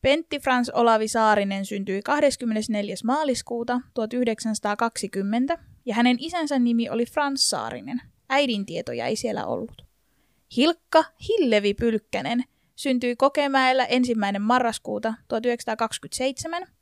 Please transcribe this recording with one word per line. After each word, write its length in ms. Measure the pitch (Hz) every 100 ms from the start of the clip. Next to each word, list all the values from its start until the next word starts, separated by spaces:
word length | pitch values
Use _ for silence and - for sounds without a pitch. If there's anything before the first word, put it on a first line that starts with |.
Pentti 380 | 262 294 330 285
Frans 300 | 269 254 240
Olavi 380 | - 233 220 220
Saarinen 580 | 226 220 208 196 196 196
syntyi 360 | 202 196 190
kahdeskymmenesneljäs 1000 | - 294 294 269 240 214 214 208 202 190
maaliskuuta 760 | 220 277 302 240 - 233 233 247 -
tuhat 200 | - 220
yhdeksänsataakaksikymmentä, 1400 | 247 233 220 226 214 208 208 233 - 196 190 196 226 269 339 - - -
ja 100 | 214
hänen 200 | 247 240
isänsä 400 | 311 349 302 277
nimi 300 | 240 233 226
oli 160 | 226 240
Frans 440 | - 285 277 -
Saarinen. 520 | 185 110 - 262 247 - _ _
Äidin 360 | 269 285 214 196
tietoja 400 | 247 - 120 117
ei 100 | 220
siellä 300 | 233 214 -
ollut. 360 | - 226 - - _ _ _ _ _ _ -
Hilkka 460 | 302 339 _ 320 320 _ -
Hillevi 440 | 453 277 214 202
Pylkkänen 720 | 202 233 220 _ - - 240 247 _ _ -
syntyi 400 | 277 254 240 240
Kokemäellä 720 | 269 302 285 269 262 262 247
ensimmäinen 560 | 254 247 226 202 202
marraskuuta 720 | 208 254 240 220 - 208 220 226 _
tuhat 180 | 226 240
yhdeksänsataakaksikymmentäseitsemän 1200 | 240 - 220 226 - - - 262 254 330 339 370 _